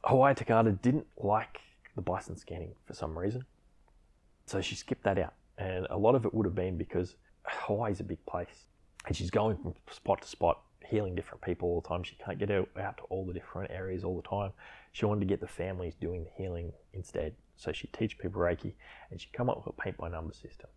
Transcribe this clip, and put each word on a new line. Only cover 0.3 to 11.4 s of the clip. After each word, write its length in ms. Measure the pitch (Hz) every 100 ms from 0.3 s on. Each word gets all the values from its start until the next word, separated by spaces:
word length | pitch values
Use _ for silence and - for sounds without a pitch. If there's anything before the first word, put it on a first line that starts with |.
Takada 460 | 131 - 113 113 98
didn't 260 | 120 147 - -
like 420 | 101 107 - - - _ - -
the 40 |
bison 360 | 87 92 - 87
scanning 360 | - 85 85 95 -
for 80 |
some 240 | - 78 80
reason, 260 | 95 123 127 _ _ _ _ _ _ _ _ _ -
so 140 | 95
she 160 | - 107
skipped 260 | - 127
that 160 | 101 98
out. 160 | 85 - _ -
And 280 | 98 92 92
a 80 | 92
lot 160 | 107
of 100 | 131
it 80 | 110
would 140 | 107 98
have 80 |
been 240 | 92 92 87
because 380 | 85 87 90 - _ _
Hawaii's 560 | - - - 104 113 98
a 60 |
big 200 | 92 -
place, 420 | - 90 87 - - _ - _ -
and 80 |
she's 140 | - 90
going 300 | 110 110 95
from 160 | 90 - -
spot 320 | - - 98
to 60 | -
spot, 340 | - 85 - _ _ -
healing 300 | 107 98 85
different 260 | - -